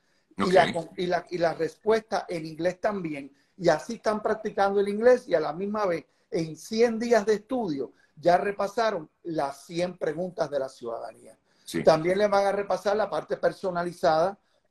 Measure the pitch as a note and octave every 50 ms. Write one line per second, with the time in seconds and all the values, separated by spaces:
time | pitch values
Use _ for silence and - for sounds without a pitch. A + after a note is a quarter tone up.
0 | _ _ _ _ _ _ _ - G3 F#3 F3+ F3+ E3 - - E3+ E3 - - -
1 | F3 F3 F3 E3+ - - F3 F3 E3+ D#3+ D3+ D3+ D#3+ D#3 - _ _ G#3+ A3 A3
2 | A3 _ G#3 F3+ - - F3+ E3 D#3 D#3+ D#3+ D3 E3 F3+ F3+ - - G#3+ G#3 G3
3 | F3 D#3+ D3+ C#3 C#3 C3+ - _ _ _ _ - E3 E3+ D#3 D#3 - - A#3 -
4 | - A3 G#3+ G#3 - G#3 - - - G#3 - G#3 G3 G3 G3 G3+ G3+ G3+ G3+ G#3+
5 | A#3 B3 B3+ A#3+ - - E3+ D#3 D3+ D3 D3+ E3+ G3 G3+ G#3 G#3+ G#3 F#3 E3+ D#3
6 | - _ _ _ _ _ - F#3 E3 D#3+ D#3 - - - A3 A3 A#3 A#3+ A3+ A3
7 | A#3+ A#3 A#3 A3 G3+ A3 G#3+ G3+ - _ C4 B3 A3+ F3+ D3 C#3 A#2+ - _ _
8 | _ _ _ D#3 C#3 E3+ F3 F#3 G3+ G3+ G3+ G3+ G3+ G3 - A#3+ A3+ A3 G#3 E3+
9 | D#3 - _ _ - F3 D#3+ D#3 C#3+ C#3 - - - - F3 E3 F3 F#3 F3+ -
10 | G3 E3 D#3 D#3+ F#3 F#3 F3+ - E3 C#3+ C#3+ C#3 C3 C3 - - B2 A#2 A2+ A#2
11 | A#2+ A2+ A2+ A#2+ - A2+ - _ _ _ _ _ _ - - E3 D#3 - D#3+ D#3
12 | D#3 F3 F#3 G3 G#3 G#3 G3 G3 G3+ G3 F#3+ G3+ G3+ - - - - G#3 G#3 G#3+
13 | G3+ - D#3 C#3+ - - G3+ - - E3+ E3 - - F#3 F3 F3 F3 F3 E3 -
14 | - E3+ D#3 D#3+ E3+ F#3+ G3+ - _ _ _ _ _ _